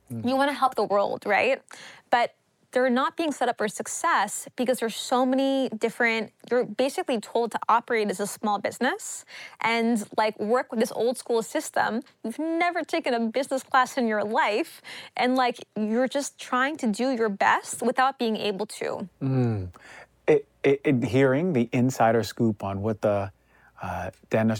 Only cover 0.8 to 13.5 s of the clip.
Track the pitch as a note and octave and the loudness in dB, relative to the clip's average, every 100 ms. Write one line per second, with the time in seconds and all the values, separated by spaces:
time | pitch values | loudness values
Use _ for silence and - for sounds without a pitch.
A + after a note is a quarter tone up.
0.8 | G3 G3+ G3+ - G#3 G3 A#3+ C4+ - - | 0 2 0 -2 0 2 2 0 -6 -20
1.8 | - - - B3 A#3 _ _ _ _ B3+ | -20 -14 0 2 2 _ _ _ _ 0
2.8 | B3+ B3 D4+ - D#4+ C4 A#3+ - G#3 - | 2 2 0 -2 -4 0 -2 0 -4 -4
3.8 | A3 - E4 C#4 G3+ - - - B3 B3+ | -10 -4 0 2 0 -4 -10 -4 0 0
4.8 | A3+ - - B3 C4 C4 C4+ C4+ C4 A3 | -2 -4 -2 2 2 2 2 2 -2 -2
5.8 | A3+ - A#3+ A3+ A3+ _ - A#3+ A3+ G#3 | -4 0 0 0 -4 _ -2 0 0 0
6.8 | C4 D#4+ F4 A#3 - A#3 A#3 - - A3+ | -2 -2 -2 -2 -2 -2 -2 -2 2 2
7.8 | - A#3 G#3 F#3 G3+ - G#3+ G3+ - - | 2 -2 0 -2 -6 -4 -2 -2 -2 -2
8.8 | B3 G4 - - - - - - A3+ A#3 | -2 -2 -8 -14 -14 -18 -18 -6 -2 0
9.8 | A3+ A#3+ G#3 - G#3+ - G#3 B3 C#4+ A#3+ | 2 0 -2 0 0 0 0 0 0 0
10.8 | A3 - A#3 B3 - A#3 A3 D#4 - - | 0 0 -2 -2 -2 -2 0 -4 -4 -2
11.8 | G#3 A3 - _ A3 A3+ D#4+ E4 F4 E4+ | 0 -2 -8 _ -10 -6 -4 0 0 -2
12.8 | D4+ E4 D4+ A#3+ A3+ B3 C4+ | -4 -4 -2 -2 0 -2 -2